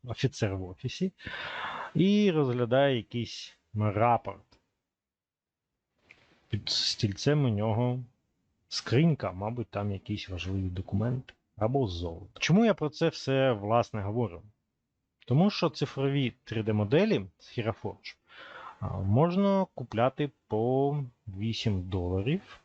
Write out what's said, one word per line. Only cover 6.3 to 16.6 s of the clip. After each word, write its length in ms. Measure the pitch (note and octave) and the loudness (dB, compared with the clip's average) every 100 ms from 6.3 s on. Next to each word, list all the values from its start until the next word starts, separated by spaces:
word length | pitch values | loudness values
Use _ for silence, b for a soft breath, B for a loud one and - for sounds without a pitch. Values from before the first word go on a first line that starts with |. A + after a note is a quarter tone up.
| _ _ | _ _
Під 200 | G#2 - | -8 -4
стільцем 760 | - - - G#2+ F#2 - D3+ C3+ | -2 -2 -2 -2 0 0 2 2
у 40 | |
нього 500 | G2+ G#2+ A2 B2 B2 B2 _ _ _ _ _ _ | 2 0 0 0 -2 -8 _ _ _ _ _ _
скринька, 600 | - - A#2 E3 D3 F#2 | -10 0 4 4 2 -4
мабуть, 360 | F#2 G#2 B2 A2 | -4 -6 -6 -6
там 240 | - G#2 | -4 -4
якийсь 380 | G2 - G#2 - | -6 -6 -8 -6
важливий 400 | F#2 F2 F#2+ F#2+ | -8 -4 -4 -4
документ 640 | F2+ - G2 A2+ B2+ - _ _ - | -6 -4 -2 -2 -4 -8 _ _ -4
або 300 | A2 C#3 A#2+ | 0 0 0
золото. 520 | E2+ E2+ E2 - - | -2 -6 -8 -16 -6
Чому 260 | - F3+ A#3 | 4 6 6
я 80 | |
про 160 | F#3+ D3+ | 2 -2
це 200 | - E3 | 0 -2
все, 420 | - - C3+ C3+ | 0 -2 2 2
власне, 500 | A2 G2+ A#2 A#2 A2 | 2 2 2 2 -2
говорю? 400 | G2 A2+ A2 E2+ - _ _ _ _ _ _ _ - | -4 -2 -2 -6 -18 _ _ _ _ _ _ _ 0
Тому 200 | C3 G3 | 4 4
що 200 | - E3+ | 2 -2
цифрові 640 | - D3 - C#3 C#3 B2+ - | -2 -6 -2 -2 0 -2 -4
три 200 | - A2 | -8 -4